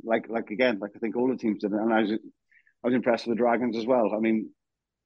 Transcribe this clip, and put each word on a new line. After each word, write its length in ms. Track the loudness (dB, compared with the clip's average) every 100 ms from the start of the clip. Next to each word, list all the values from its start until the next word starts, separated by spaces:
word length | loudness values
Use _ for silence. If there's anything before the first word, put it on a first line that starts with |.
like, 220 | -2 -2 -2
like, 220 | -6 -4
again, 280 | 0 2 0
like 140 | -6
I 40 | -6
think 160 | -4 0
all 120 | 0
the 80 | 0
teams 240 | -2 -2
did. 100 | -2
And 200 | -2 2
I 100 | 2
was, 100 | 2
I 760 | -2 -6 -20 _ _ _ _ 0
was 80 |
impressed 320 | 0 2 0 0
with 100 | 0
the 60 |
Dragons 340 | 2 2 0 -2
as 100 | 0
well. 260 | 2 2
I 60 | 2
mean, 300 | 2 0 -2 -12 _ _ _ _